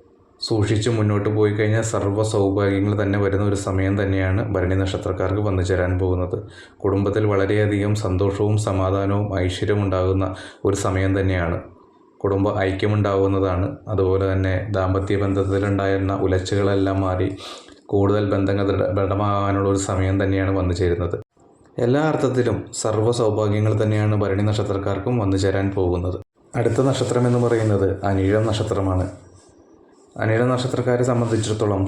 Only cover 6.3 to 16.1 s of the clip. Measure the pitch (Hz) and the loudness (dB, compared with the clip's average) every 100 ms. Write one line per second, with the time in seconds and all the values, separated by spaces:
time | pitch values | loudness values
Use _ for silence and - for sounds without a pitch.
6.3 | - - - - - 98 98 98 98 107 | -6 -10 -18 -20 -6 -2 0 0 0 2
7.3 | 101 98 104 104 104 101 107 98 90 98 | 2 2 2 2 2 0 0 0 0 0
8.3 | 98 104 107 107 95 95 98 98 101 104 | 0 0 0 0 0 0 0 0 -2 -2
9.3 | 95 92 92 98 101 98 92 92 95 95 | -2 -2 -2 0 0 0 0 0 0 -2
10.3 | 98 - - 98 98 104 95 95 95 95 | -6 -14 -4 -2 0 0 0 0 2 0
11.3 | 92 82 87 - - - _ _ - 101 | 0 -2 -4 -8 -20 -20 _ _ -6 -2
12.3 | 98 101 98 95 95 104 104 104 95 98 | 0 0 0 0 0 0 2 2 2 2
13.3 | 95 95 90 98 - - 98 95 95 95 | 2 0 0 -2 -6 -4 0 2 2 2
14.3 | 95 95 92 104 101 92 95 95 98 98 | 0 0 -2 -2 -2 0 0 0 0 0
15.3 | 98 95 98 101 98 98 98 95 | 0 0 0 0 0 0 0 0